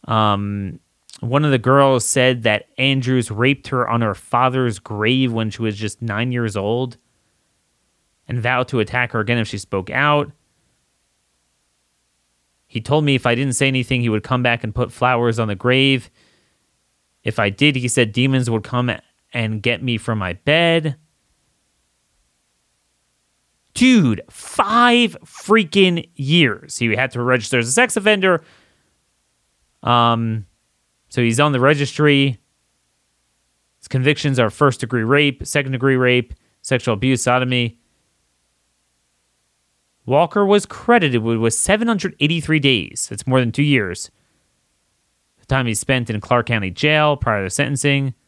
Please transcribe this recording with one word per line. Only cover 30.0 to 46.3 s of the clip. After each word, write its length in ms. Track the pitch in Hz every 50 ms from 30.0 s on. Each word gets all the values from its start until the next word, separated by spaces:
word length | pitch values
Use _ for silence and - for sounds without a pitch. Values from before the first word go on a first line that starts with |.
| 117 117 117 113 117 113 110 110 98 _ _ _ _ _ _ _ _ _ _ _ _ _
so 120 | - -
he's 180 | 120 117 113 120
on 120 | 147 151
the 80 | 143 127
registry. 800 | 123 139 151 143 143 131 - - 151 151 143 139 139 139 123 - _ _ _ _ _ _ _ _ _ _ _ _ _ _ _ _ _ _ _ _ _ _ _ _ _ _ _ _
His 80 | _ -
convictions 520 | - 131 127 139 147 - - 147 135 127
are 100 | 120 107
first-degree 540 | - - 147 139 120 - - 107 123 120 110
rape, 420 | 113 135 143 151 143 135 _ -
second-degree 500 | - - 151 139 135 135 123 123 135 135
rape, 380 | 127 127 123 123 123 120 _ - _ _ _ _ _
sexual 320 | _ - 135 123 - - 113
abuse, 280 | 104 113 131 131 120
sodomy. 560 | - 127 123 127 127 127 127 123 120 117 110 _ _ _ _ _ _ _ _ _ _ _ _ _ _ _ _ _ _ _ _ _ _ _ _ _ _ _ _ _ _ _ _ _ _ _ _ _ _ _ _ _ _ _ _ _ _
Walker 400 | 117 127 143 170 165 - 208 202
was 200 | 196 202 208 196
credited 560 | - - - - - 240 233 180 147 123 117
with, 160 | 110 117 117 113
with 160 | 113 117 -
seven 340 | - - - 190 214 233 233
hundred 280 | 226 190 - 190 - _
eighty-three 400 | 143 147 170 170 147 - 160 156
days. 480 | 135 139 131 107 76 - - - - -
That's 180 | - 110 - -
more 120 | 127 131
than 120 | 127 117
two 120 | 110 - 147
years. 460 | 147 143 127 104 92 87 - - - _ _ _ _ _ _ _ _ _ _ _ _ _ _ _ _ _ _ _ _ _ _ _ _ _ _
The 60 | _
time 220 | _ 135 135 127 117
he 80 | 110
spent 340 | - - - 135 127 120 -
in 100 | 110 104
Clark 280 | - -